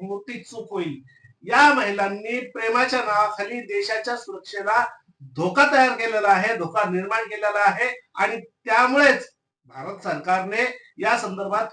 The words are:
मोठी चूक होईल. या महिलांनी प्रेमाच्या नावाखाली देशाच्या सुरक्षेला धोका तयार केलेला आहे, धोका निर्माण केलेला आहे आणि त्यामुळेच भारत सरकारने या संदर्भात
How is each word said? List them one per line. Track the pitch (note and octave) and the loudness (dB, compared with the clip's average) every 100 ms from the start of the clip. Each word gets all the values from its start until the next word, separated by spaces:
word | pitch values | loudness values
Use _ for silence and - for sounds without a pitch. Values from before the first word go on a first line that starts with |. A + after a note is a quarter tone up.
मोठी | F#3+ G3+ A3 A#3+ | -10 -10 -10 -14
चूक | - A3+ - | -14 -16 -10
होईल. | G3 D#3+ C3+ - _ - _ | -6 -6 -8 -14 _ -20 _
या | F3+ B3+ C#4+ | 0 6 6
महिलांनी | C4 G3+ G3+ G3 G3+ A3 B3 B3 | 6 0 -2 -2 -4 -6 -6 -8
प्रेमाच्या | - A3+ A#3+ C4 B3+ | -6 -2 0 2 0
नावाखाली | A3 G#3 G#3 G#3 G3+ A#3+ | 0 2 0 -2 -6 -8
देशाच्या | G3 G3+ G3+ A3 A#3+ A#3+ | -6 -4 -2 -4 -4 -6
सुरक्षेला | - - - G#3 G3 A#3+ - - _ _ C3+ - | -8 -14 -12 -6 0 2 0 -4 _ _ -14 -4
धोका | F3+ F#3 D4 | 0 4 4
तयार | C4+ B3+ A#3 | 6 4 2
केलेला | A3+ A3 G3+ | -2 2 4
आहे, | F#3+ G#3+ A3 | 4 2 -2
धोका | E3 G#3+ G3 | -2 -2 0
निर्माण | F3+ G3 A3+ | -2 -2 -2
केलेला | A3 G#3 G#3 G#3 | -4 -4 -2 2
आहे | G3+ G3 B3 B3 _ - | 2 2 -2 -6 _ -4
आणि | G3+ A#3 | -4 -4
त्यामुळेच | - _ A#3 A3+ C4 C#4 C#4+ - - _ _ _ _ | -12 _ 0 4 4 6 4 4 -2 _ _ _ _
भारत | C3 D#3+ G3 | -16 -14 -10
सरकारने | G3 D3+ E3 F#3 F#3 A3 B3+ B3 - - | -8 -6 -2 -2 -2 -4 -4 -6 -16 -6
या | G#3+ A#3 | 0 0
संदर्भात | G#3 F#3+ G3 G#3 E3+ | -2 -6 -4 -4 -4